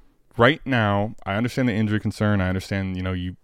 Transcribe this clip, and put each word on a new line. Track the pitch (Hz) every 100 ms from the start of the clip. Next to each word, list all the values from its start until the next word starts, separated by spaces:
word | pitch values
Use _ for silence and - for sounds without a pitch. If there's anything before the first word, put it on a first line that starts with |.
| - _ _ -
right | 120 156
now, | - 127 104 101 104 - -
I | 98
understand | 120 - 127
the |
injury | 104 107 107
concern. | 107 - 107 101
I | 92
understand, | 95 - 101 95 92
you |
know, | 92
you, | 90 90 90